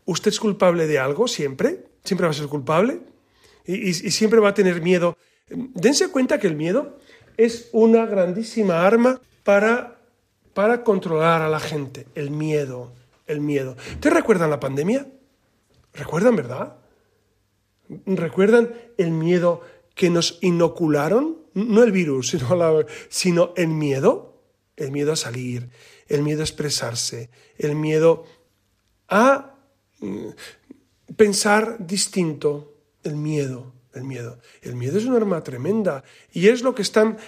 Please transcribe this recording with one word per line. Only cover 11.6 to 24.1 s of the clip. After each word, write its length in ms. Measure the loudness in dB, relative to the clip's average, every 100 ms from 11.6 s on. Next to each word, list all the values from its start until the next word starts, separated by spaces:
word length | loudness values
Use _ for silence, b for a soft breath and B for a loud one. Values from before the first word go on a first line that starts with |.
gente. 460 | -4 -8 -8 -12 -14
El 160 | -10 -8
miedo, 640 | -4 -2 -2 -2 -8 -14 -20 _ _ -10
el 140 | -6
miedo. 360 | -2 -2 -4 -10 B
¿Ustedes 200 | B 2
recuerdan 360 | 2 2 2 2
la 100 | -2
pandemia? 460 | -4 -4 -2 -2 -4 -16 _ _ _ _ _ _ _
¿Recuerdan, 440 | -16 -8 0 2 2
verdad? 400 | -2 -8 -10 -14 _ _ _ _ _ _ _ _ _ _ _ -14 -6
¿Recuerdan 680 | -4 -2 2 4 4 4 B B -4
el 140 | -2
miedo 500 | 0 0 2 2 -2 B B B
que 140 | -2 0
nos 300 | 2 0 -2
inocularon? 960 | 0 2 0 0 0 0 2 0 0 -6 _
No 300 | -6 2 4
el 100 | 4
virus, 360 | 4 0 -2 -4
sino 280 | -4 -2 2
la... 300 | 4 2 0 B B
sino 440 | -4 0 2 2 0
el 120 | -2
miedo. 720 | -2 -2 2 2